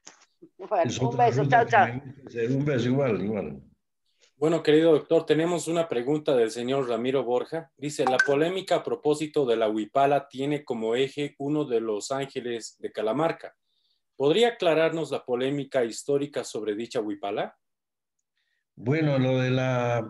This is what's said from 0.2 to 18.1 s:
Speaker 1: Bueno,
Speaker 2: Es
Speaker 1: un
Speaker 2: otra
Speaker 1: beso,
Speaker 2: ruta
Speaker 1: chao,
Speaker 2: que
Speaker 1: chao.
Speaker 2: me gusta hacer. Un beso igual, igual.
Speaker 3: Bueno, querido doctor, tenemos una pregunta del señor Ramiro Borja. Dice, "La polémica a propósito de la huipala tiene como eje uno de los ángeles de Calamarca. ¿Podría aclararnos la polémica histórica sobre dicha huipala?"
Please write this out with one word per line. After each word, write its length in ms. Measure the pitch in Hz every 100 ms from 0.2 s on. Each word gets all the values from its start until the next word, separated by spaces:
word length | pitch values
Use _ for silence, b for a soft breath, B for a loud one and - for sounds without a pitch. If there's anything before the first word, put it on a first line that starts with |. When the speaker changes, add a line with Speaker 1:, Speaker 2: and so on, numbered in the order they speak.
| _ _ 170 -
Speaker 1:
Bueno, 260 | 190 202
Speaker 2:
Es 160 | 165 120
Speaker 1:
un 80 | 127
Speaker 2:
otra 180 | - 240
Speaker 1:
beso, 180 | 127
Speaker 2:
ruta 220 | 143 - -
Speaker 1:
chao, 0 |
Speaker 2:
que 60 |
Speaker 1:
chao. 160 | 226 170
Speaker 2:
me 240 | 123 131
gusta 160 | - -
hacer. 240 | 117 117
Un 140 | 135 147
beso 240 | 131 123
igual, 340 | 131 135 95
igual. 400 | 98 107 78 71 - _ _ _ _ _ _ _
Speaker 3:
Bueno, 260 | 151 165
querido 300 | 156 151 165
doctor, 340 | 147 - 165 -
tenemos 420 | 151 165 175 156
una 200 | 170 165
pregunta 480 | 120 123 151 151 131
del 160 | 110
señor 360 | 107 120 139 123
Ramiro 360 | 117 127 135
Borja. 480 | 120 123 120 160 160 _
Dice, 300 | 147 147 135
"La 120 | 127
polémica 580 | - 139 165 190 - 175
a 80 |
propósito 640 | - 120 147 151 156 151 131
de 80 | 113
la 120 | 110
huipala 600 | 110 107 135 139 143 -
tiene 360 | 127 139 147
como 300 | 147 120 110
eje 400 | 120 135 143 143 -
uno 260 | 139 151 127
de 160 | 117
los 300 | 113 104 -
ángeles 680 | 135 135 131 120 117 - -
de 140 | 107
Calamarca. 640 | - 107 127 160 - - - _ _ _ _ _ -
¿Podría 340 | 139 175 233
aclararnos 600 | - 180 156 160 165 143
la 160 | 131 -
polémica 580 | 123 131 143 135 135
histórica 600 | 117 107 - 143 143 135
sobre 320 | 113 120 107 104
dicha 240 | 117 127
huipala?" 580 | 107 101 101 110 208 - _ _ _ _ _